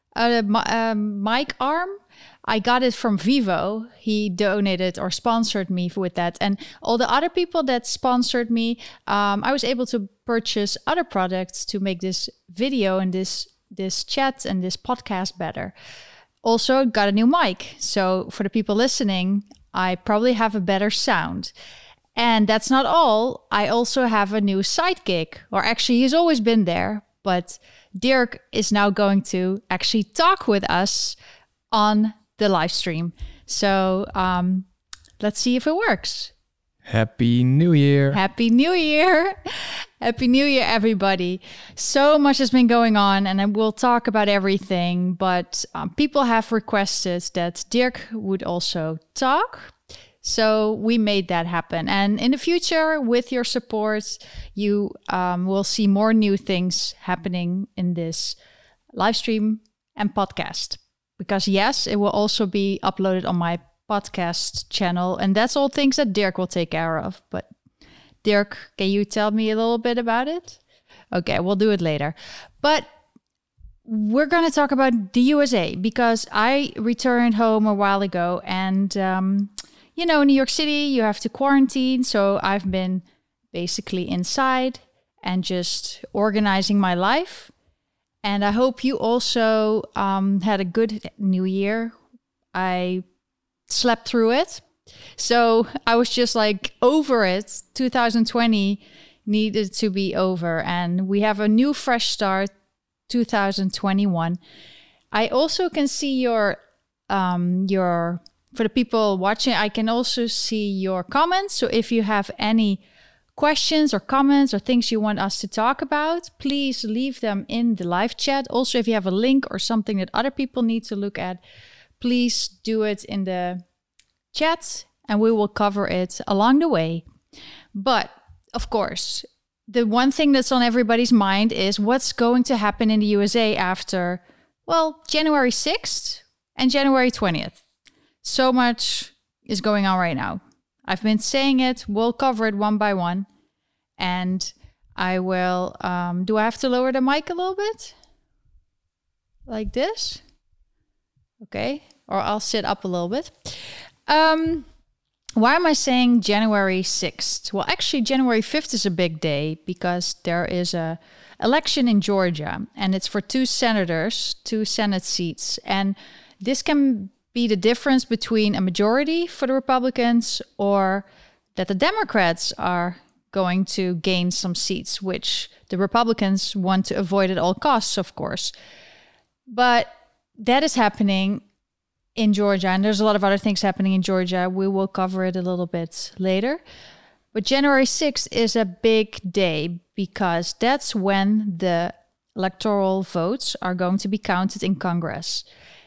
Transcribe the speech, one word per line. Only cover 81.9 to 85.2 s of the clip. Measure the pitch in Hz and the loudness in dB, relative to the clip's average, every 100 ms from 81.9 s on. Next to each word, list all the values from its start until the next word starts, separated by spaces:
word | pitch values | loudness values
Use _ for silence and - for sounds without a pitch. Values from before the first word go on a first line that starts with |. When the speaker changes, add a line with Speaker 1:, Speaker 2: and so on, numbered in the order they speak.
| 262 254 | 0 0
Speaker 1:
So | 214 196 196 | 2 2 2
I've | 196 196 185 | 0 -2 -2
been | 185 185 185 - _ _ _ _ | -2 -2 -4 -6 _ _ _ _
basically | 175 175 - - 180 175 | -8 -6 -6 -6 -6 -4
inside | 180 180 - 262 254 254 254 _ _ _ _ | -4 -2 0 0 0 -2 -6 _ _ _ _